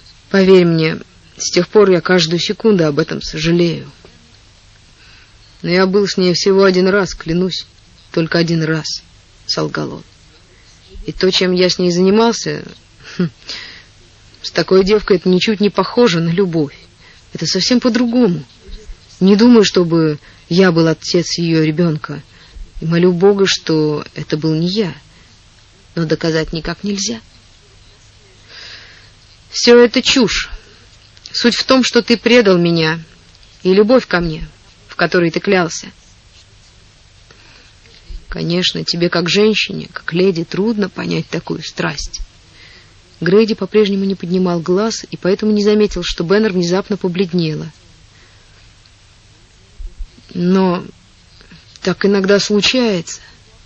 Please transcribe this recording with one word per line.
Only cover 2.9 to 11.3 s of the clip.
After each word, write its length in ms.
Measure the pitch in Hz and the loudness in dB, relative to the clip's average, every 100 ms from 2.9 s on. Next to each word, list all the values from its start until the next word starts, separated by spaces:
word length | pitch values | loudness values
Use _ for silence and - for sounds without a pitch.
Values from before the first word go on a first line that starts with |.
| 147 | -2
этом 240 | 160 147 | -4 -8
сожалею. 640 | - 156 160 175 170 147 139 - - - - - _ _ _ _ - - - - - _ - - | -10 -6 0 0 0 -4 -12 -20 -20 -20 -20 -20 _ _ _ _ -20 -20 -20 -20 -20 _ -20 -12
Но 80 | 170 | -2
я 160 | 180 | 0
был 220 | 190 202 196 | 2 2 0
с 100 | - | 0
ней 160 | 180 | 0
всего 300 | 170 196 190 | 2 2 4
один 240 | 196 185 190 | 4 4 2
раз, 260 | 202 175 | 0 -2
клянусь, 540 | - 160 170 185 - - _ _ - - | -6 -4 -2 -2 -6 -14 _ _ -20 -6
только 280 | 175 165 170 | -4 0 0
один 240 | 170 165 | 0 0
раз», 400 | 156 160 - - - - _ _ | -2 -4 -6 -12 -16 -20 _ _
солгал 480 | - - 156 156 143 | -8 -6 -4 -6 -8
он. 100 | 160 - _ - - _ _ _ - - - | -12 -18 _ -20 -20 _ _ _ -20 -20 -14
«И 60 | - | -14
то, 180 | - | -4
чем 220 | 185 | -2